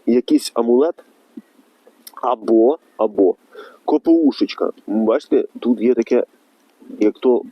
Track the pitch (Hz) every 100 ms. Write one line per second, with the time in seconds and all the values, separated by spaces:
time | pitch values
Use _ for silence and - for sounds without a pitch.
0 | - 120 - 151 - - 117 123 156 -
1 | - _ _ - - _ _ _ _ _
2 | - - 123 120 107 113 110 160 _ -
3 | 110 101 92 - _ - - - - 151
4 | - 165 151 - - - - - - 107
5 | 110 127 - 135 - - 117 117 113 123
6 | 117 123 - _ _ _ _ _ - -
7 | 104 - 127 123 -